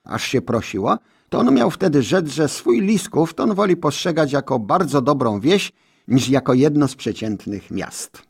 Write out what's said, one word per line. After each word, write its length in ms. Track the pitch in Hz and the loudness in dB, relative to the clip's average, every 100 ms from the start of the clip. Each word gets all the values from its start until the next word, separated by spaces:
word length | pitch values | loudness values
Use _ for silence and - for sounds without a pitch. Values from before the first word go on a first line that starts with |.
aż 180 | - 120 | -10 -8
się 200 | - 123 | -2 -2
prosiło, 560 | - 113 - 95 117 233 _ _ _ | 0 -4 -4 -4 -2 -2 _ _ _
to 100 | - | 0
on 160 | 247 | 4
miał 160 | 262 233 | 4 2
wtedy 320 | - 185 143 | 0 2 2
rzec, 260 | 107 185 151 | 2 0 0
że 200 | 139 147 | -2 -2
swój 320 | - 339 233 | -2 0 2
Lisków 540 | 196 214 - 147 165 | 2 0 0 -2 -2
to 80 | - | -2
on 120 | 226 | -2
woli 220 | 196 208 175 | 0 0 0
postrzegać 560 | 151 - 180 160 143 | -2 -2 -2 0 0
jako 260 | 139 139 131 | -2 -2 -4
bardzo 440 | 104 180 151 143 | 0 0 0 0
dobrą 380 | 123 143 117 101 | 2 2 0 0
wieś 320 | 131 196 - - _ _ - | 2 2 0 -12 _ _ 0
niż 200 | 127 117 | 0 2
jako 260 | 135 139 | 0 2
jedno 340 | 127 151 147 139 | 4 4 2 0
z 60 | |
przeciętnych 760 | - 117 - 110 98 107 101 - | -2 -8 -6 -6 -6 -8 -10 -8
miast. 520 | 95 - - - - | -8 -8 -10 -16 -18